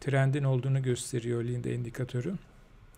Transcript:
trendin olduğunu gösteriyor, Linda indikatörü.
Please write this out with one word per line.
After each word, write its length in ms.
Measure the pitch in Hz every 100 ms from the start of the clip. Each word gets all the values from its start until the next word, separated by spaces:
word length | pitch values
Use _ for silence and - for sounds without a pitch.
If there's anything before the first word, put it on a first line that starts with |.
trendin 440 | - 135 135 143
olduğunu 380 | 135 127 135 135
gösteriyor, 600 | 131 120 - 123 117 120
Linda 260 | 117 123 123
indikatörü. 640 | 120 117 - 123 123 147 185 - - - - -